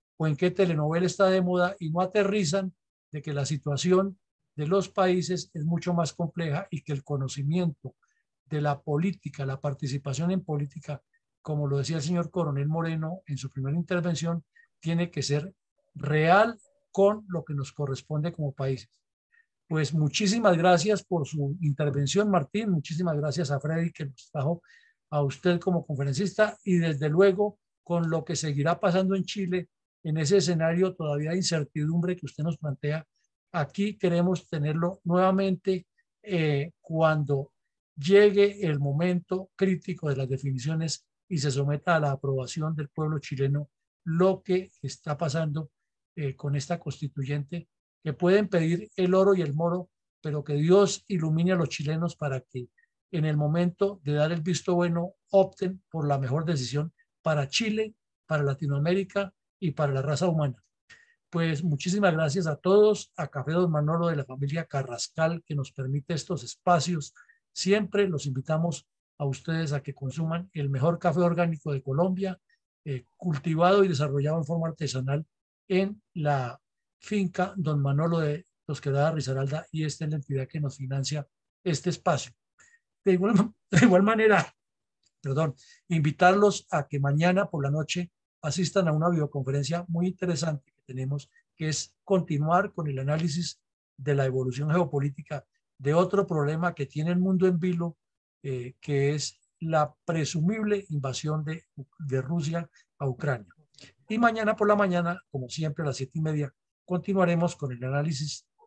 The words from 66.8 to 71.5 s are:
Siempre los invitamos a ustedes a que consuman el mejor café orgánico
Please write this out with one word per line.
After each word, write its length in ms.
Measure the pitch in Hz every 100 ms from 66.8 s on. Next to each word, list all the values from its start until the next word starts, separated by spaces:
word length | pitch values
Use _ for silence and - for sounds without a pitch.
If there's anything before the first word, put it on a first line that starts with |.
| 165 165 - _ - _ _
Siempre 540 | - 185 208 202 202 196
los 200 | 151 143
invitamos 600 | 131 - 160 170 - _ _ _ -
a 60 |
ustedes 480 | 139 131 - 160 156
a 100 | 143
que 120 | -
consuman 540 | - 135 147 160 170 185
el 180 | 156 139
mejor 280 | 131 160 170
café 220 | 175 165
orgánico 520 | 175 170 170